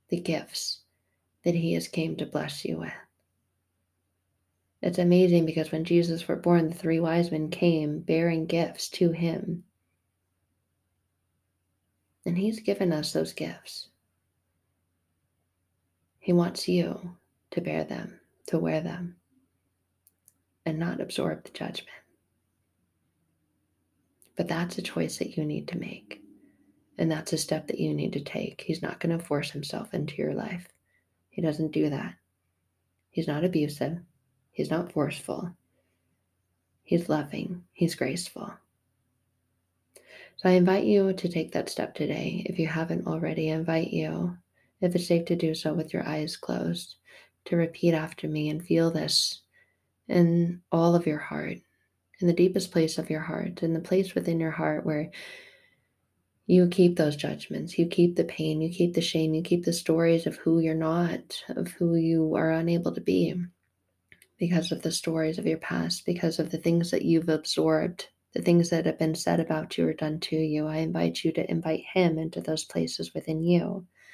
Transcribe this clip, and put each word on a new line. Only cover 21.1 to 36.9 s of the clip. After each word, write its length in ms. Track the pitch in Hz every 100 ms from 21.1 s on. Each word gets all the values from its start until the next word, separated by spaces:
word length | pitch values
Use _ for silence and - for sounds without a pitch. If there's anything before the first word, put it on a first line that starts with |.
| - 160 156
the 60 | -
judgment. 380 | - - - - - _ _ _ _ _ _ _ _ _ _ _ _ _ _ _ _ _ _ _ _ _ _ _
But 140 | - 170
that's 300 | 160 175 -
a 40 |
choice 360 | - 170 165 -
that 180 | - 160
you 80 |
need 240 | 151 147 147
to 100 | 175
make. 400 | - - - - - - _ _ _ _ _ -
And 120 | 160
that's 220 | 156 -
a 60 | 156
step 280 | - 156 -
that 140 | -
you 140 | 156
need 180 | 147 151
to 80 | 143
take. 400 | 143 - - -
He's 220 | - 160
not 180 | - -
gonna 180 | 170 165
force 320 | - 147 -
himself 420 | 147 143 - -
into 240 | - - -
your 180 | 151
life. 340 | - 220 175 - _ _ _ _ _ _
He 120 | -
doesn't 300 | 165 151 156
do 180 | 156 151
that. 240 | 135 - - _ _ _ _ _ _ _ _ _
He's 160 | - 160
not 180 | 147
abusive. 540 | 180 165 147 - 139 170 - _ _ _ _
He's 180 | - -
not 220 | 160 170
forceful. 580 | 156 143 - - - 175 - _ _ _ _ _ _ _ _ _ _ _ _
He's 240 | -